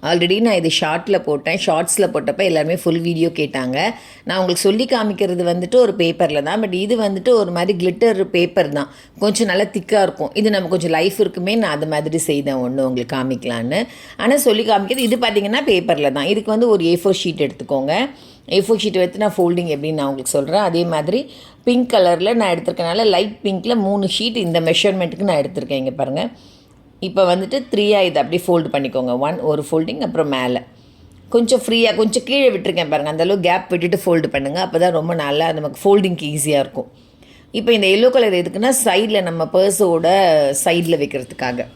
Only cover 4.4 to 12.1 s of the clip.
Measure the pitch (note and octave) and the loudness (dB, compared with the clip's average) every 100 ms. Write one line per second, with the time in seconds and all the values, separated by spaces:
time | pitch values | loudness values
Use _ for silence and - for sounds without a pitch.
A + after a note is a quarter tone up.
4.4 | F#3 F3 G3+ G#3+ C4 B3+ G#3+ F#3+ G3 F3+ | 0 0 0 0 0 0 0 -2 -2 0
5.4 | F3 F3 F3+ B3 A#3+ F3+ E3+ E3+ E3+ D3+ | 0 0 0 2 2 2 0 2 0 0
6.4 | C#3+ G3+ G#3+ F3+ G3+ A#3 G#3+ G3 F#3 A#3+ | -2 -2 -2 -2 -2 0 0 -2 2 2
7.4 | F#3+ F3 F3+ F#3+ F3+ F3 A#3 G3 F#3+ F3+ | 2 -2 -2 0 0 2 2 2 0 0
8.4 | E3+ - D#3 C#3+ C#3+ - - - G#3 G#3 | 0 0 0 -2 -6 -10 -20 -4 -2 0
9.4 | A3 F#3 G3+ G#3 - G#3 F#3 - - - | 0 0 -2 -4 0 2 2 0 -6 0
10.4 | G#3+ G3+ F3 F3+ E3 D#3+ F3 - G3 - | 0 0 0 -2 0 0 0 0 -2 -2
11.4 | F3+ A3 G#3 D3 D#3 D#3 D#3 | -2 0 0 -2 -2 -2 -2